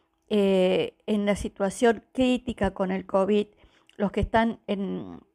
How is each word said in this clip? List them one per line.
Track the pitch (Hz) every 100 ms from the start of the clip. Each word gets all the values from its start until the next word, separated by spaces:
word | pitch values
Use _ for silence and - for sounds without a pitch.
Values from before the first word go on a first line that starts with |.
| _ _ -
eh, | 208 196 190 185 180 147 - -
en | 214 202
la | 190
situación | 214 - 196 - 240 220 -
crítica | - 254 247 247 220 196
con | 190 185
el | 190 185
covid, | 196 190 208 208 _ _ _ _ -
los | 202
que | -
están | 202 226 226 - -
en | 202 190 180 98 87 -